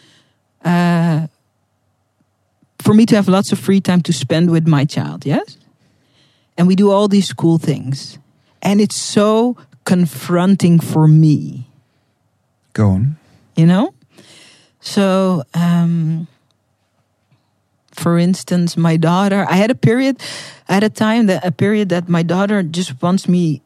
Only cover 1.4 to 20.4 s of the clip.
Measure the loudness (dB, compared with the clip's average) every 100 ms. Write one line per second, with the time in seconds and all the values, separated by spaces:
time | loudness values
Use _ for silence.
1.4 | _ _ _ _ _ _ _ _ _ _
2.4 | _ _ _ -6 2 4 4 2 2 0
3.4 | 0 -4 0 0 2 0 0 -4 -2 0
4.4 | 0 0 2 0 0 -4 -8 -8 -4 -4
5.4 | -4 -14 _ _ _ _ _ _ _ _
6.4 | _ -2 2 4 4 4 2 2 0 -2
7.4 | 0 0 0 -6 -6 -10 -10 -20 _ _
8.4 | _ -8 -2 0 0 -2 -4 0 2 2
9.4 | 0 -4 -12 _ -2 0 0 -4 -4 0
10.4 | 2 2 4 2 2 2 4 6 4 2
11.4 | -2 -12 -16 _ _ _ _ _ _ _
12.4 | _ _ _ -2 0 2 -2 -4 _ _
13.4 | _ 0 2 4 0 -6 _ _ -20 -20
14.4 | -20 _ _ _ -8 -2 0 2 0 -2
15.4 | -4 -2 0 2 0 -2 -2 -4 -8 _
16.4 | _ _ _ _ _ _ _ _ _ _
17.4 | _ _ _ _ _ -8 -2 0 0 -2
18.4 | -2 -2 -2 0 0 0 0 0 0 -2
19.4 | -2 0 0 0 0 2 0 -4 -8 -16